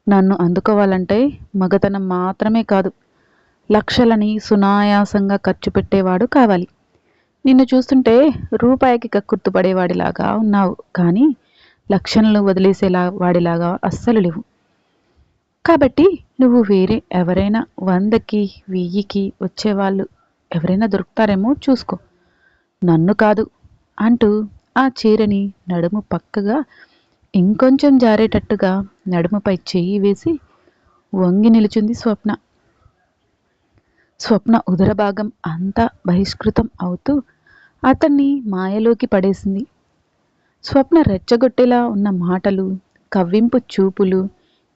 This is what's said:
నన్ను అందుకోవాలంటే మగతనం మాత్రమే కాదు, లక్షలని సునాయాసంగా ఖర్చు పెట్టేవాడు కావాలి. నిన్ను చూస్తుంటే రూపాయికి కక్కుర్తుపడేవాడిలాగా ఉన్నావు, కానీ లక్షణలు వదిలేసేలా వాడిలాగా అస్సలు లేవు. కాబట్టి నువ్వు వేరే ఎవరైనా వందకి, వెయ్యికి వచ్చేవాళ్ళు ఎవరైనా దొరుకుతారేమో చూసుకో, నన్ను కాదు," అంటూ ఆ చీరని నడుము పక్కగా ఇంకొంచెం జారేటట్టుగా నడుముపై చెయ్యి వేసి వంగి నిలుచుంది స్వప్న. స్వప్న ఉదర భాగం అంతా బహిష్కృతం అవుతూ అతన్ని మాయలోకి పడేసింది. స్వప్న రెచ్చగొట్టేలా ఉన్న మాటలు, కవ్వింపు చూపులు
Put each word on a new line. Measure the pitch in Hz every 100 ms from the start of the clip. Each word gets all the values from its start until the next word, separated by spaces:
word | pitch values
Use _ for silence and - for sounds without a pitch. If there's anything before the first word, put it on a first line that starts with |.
| 208
నన్ను | 196 190 196
అందుకోవాలంటే | 175 185 220 208 196 190 180 208 285 - - 196
మగతనం | 185 196 196 196 190
మాత్రమే | 180 185 190 214 226
కాదు, | 220 196 190 - _ _ _ _ _ _ -
లక్షలని | 214 - - 233 220 208 214
సునాయాసంగా | - 208 196 202 208 202 202 208 196 202
ఖర్చు | 190 - 170
పెట్టేవాడు | 196 - 196 185 185 247
కావాలి. | 277 220 180 180 _ _ _ _ _ _ _ 262
నిన్ను | 262 262
చూస్తుంటే | 254 - 262 233 233 302 - -
రూపాయికి | 220 240 262 262 240 233
కక్కుర్తుపడేవాడిలాగా | 202 - 196 190 190 185 185 180 180 - - -
ఉన్నావు, | 208 220 202 185 - - -
కానీ | 170 196 302 240 _ _ _ _ -
లక్షణలు | 196 - 220 220 208
వదిలేసేలా | 196 185 196 185 196 180 180
వాడిలాగా | 196 180 175 170 170 175 190
అస్సలు | 185 - 240 220
లేవు. | 175 160 - _ _ _ _ _ _ _ _ _ _ _ -
కాబట్టి | 320 262 - 381 330 _ -
నువ్వు | 254 240 202
వేరే | 190 185 226 -
ఎవరైనా | 180 175 185 202 226 - -
వందకి, | 185 180 208 226 - 208 196 - -
వెయ్యికి | 185 175 202 202 202 196 -
వచ్చేవాళ్ళు | 185 - 214 196 196 196 - _ _ _ -
ఎవరైనా | 170 170 190 220
దొరుకుతారేమో | 190 - - 214 190 220
చూసుకో, | 294 - 247 - 185 _ _ _ _ _ _ _ _
నన్ను | 175 160 175
కాదు," | 214 214 208 - _ _ _ _ -
అంటూ | 220 240 208 214 208 - _ -
ఆ | 262
చీరని | - 220 220 208 196 202 - 180
నడుము | 175 175 208 -
పక్కగా | 175 - 214 202 285 - - _ _ _ _ _
ఇంకొంచెం | 190 185 214 262 277 285 262
జారేటట్టుగా | 233 214 220 208 - 202 190 196 196 _ 185
నడుముపై | 175 175 208 202
చెయ్యి | 180 - 185 180 202
వేసి | 202 196 330 311 _ _ _ _ _ _ _
వంగి | 190 180 196 226
నిలుచుంది | 226 208 220 214
స్వప్న. | 233 233 202 208 - _ _ _ _ _ _ _ _ _ _ _ _ _ _ _ _ _ -
స్వప్న | - 208 - 226 -
ఉదర | 180 196
భాగం | 208 202 196 214 - 160
అంతా | 165 190 233 233 - 180
బహిష్కృతం | 180 196 - 214 - 226 -
అవుతూ | 180 180 - 285 - _ _ _ _ _
అతన్ని | 262 262 320 285 277 277
మాయలోకి | 220 185 190 208 233 226 247
పడేసింది. | 196 196 190 196 196 294 _ _ _ _ _ _ _ _ _
స్వప్న | - 277 262 330
రెచ్చగొట్టేలా | 285 190 - 240 254 - 247 240 240
ఉన్న | 202 202
మాటలు, | 180 175 185 202 190 190 190 - _ _
కవ్వింపు | 196 175 208 233 254
చూపులు | - - 190 196 190 190 190 - _ _ _